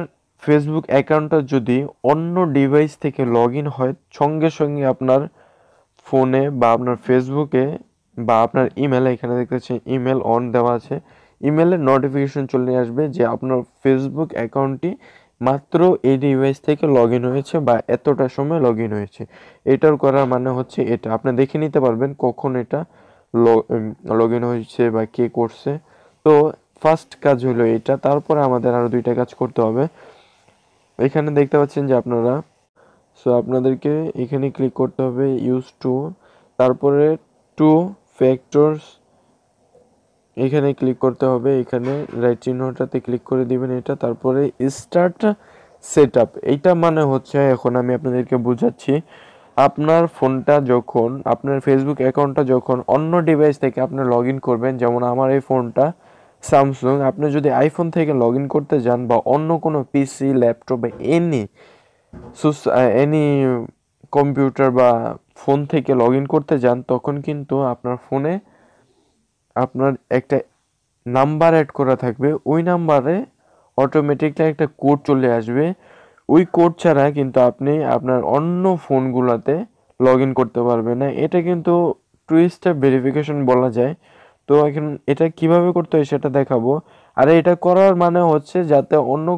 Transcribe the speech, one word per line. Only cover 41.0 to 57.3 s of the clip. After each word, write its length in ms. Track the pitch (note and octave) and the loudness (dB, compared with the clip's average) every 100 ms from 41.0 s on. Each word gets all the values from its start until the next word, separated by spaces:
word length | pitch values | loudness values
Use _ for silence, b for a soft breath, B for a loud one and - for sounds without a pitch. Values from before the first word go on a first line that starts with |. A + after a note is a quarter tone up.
| C3 | -2
করতে 200 | A#2+ B2+ | 0 0
হবে, 180 | B2 B2+ C3+ | 0 0 -2
এখানে 300 | B2 B2 B2 C#3+ D3 A#2 | -2 -4 -4 -6 -8 -2
রাইট 160 | A#2+ A#2 - | -2 -2 -4
চিহ্নটাতে 520 | B2+ C3 B2 B2+ C#3 A#2 | -4 -6 -6 -6 -6 -6
ক্লিক 180 | A#2+ - | -8 -4
করে 140 | C3 A#2+ | -2 0
দিবেন 200 | B2+ B2+ B2+ | -2 -2 -6
এটা, 140 | A#2 C#3 | -6 -6
তারপরে 380 | B2 A#2 C3 C3 C#3+ - C3+ - | -6 -4 -2 0 -2 -2 -6 -6
স্টার্ট 440 | - F3 F3+ F3 G#3+ G#3 b b b b - | -4 0 0 0 -2 -2 b b b b -2
সেটআপ। 380 | - C#3 B2 A2 - - | 2 4 4 0 -2 -4
এইটা 200 | C#3+ F3+ E3+ | 0 2 2
মানে 180 | E3 D#3+ D3 | 2 2 0
হচ্ছে, 260 | C3 - C#3+ C#3 | -2 -2 0 2
এখন 180 | B2+ B2+ B2 | 2 0 0
আমি 100 | B2 B2 | -2 -2
আপনাদেরকে 380 | C3 B2 A#2+ B2+ A#2+ | -2 -4 -2 -2 0
বোঝাচ্ছি, 460 | A#2+ A#3+ - - C#3+ - B B B B - C#3 | 0 -2 -2 -2 -4 -4 B B B B 2 2
আপনার 360 | - D3+ E3 E3+ - | 2 2 2 2 0
ফোনটা 380 | C3+ C3 B2 D3 C3 | -2 0 2 2 4
যখন, 380 | B2 - B2 A#2 C3+ - | 0 0 -2 0 -2 -4
আপনার 240 | A#2+ C#3 C#3 C#3 | -2 -2 -2 0
Facebook 320 | C3+ C3+ C#3+ | 0 0 0
অ্যাকাউন্টটা 400 | C3 C3+ C#3+ C3+ C3 | 0 2 0 0 0
যখন 240 | B2+ - B2 - C3 | 0 0 -4 0 0
অন্য 160 | D#3+ F3 D#3+ | 2 0 2
ডিভাইস 260 | D3+ D3+ C#3+ | 2 2 2
থেকে 140 | C3+ C3 C3 | -4 -2 -4
আপনি 160 | C3+ B2+ | -2 0
log 120 | A#2+ B2 | 0 0
in 60 | C3+ C3 | -2 -2
করবেন, 260 | A#2 B2+ B2+ | -2 -2 -2
যেমন 200 | A#2+ A#2+ B2 | -2 0 -2
আমার 160 | B2 C3 C3+ | 0 0 0
এই 40 | - | 0
ফোনটা 380 | C3 A#2+ A2 D3 - b b b b - | -2 -2 0 0 -2 b b b b 0
Samsung, 480 | D3 C#3 C3 B2+ C#3 C3+ | 2 2 0 -2 0 -2
আপনি 160 | C#3 D3+ | -2 -2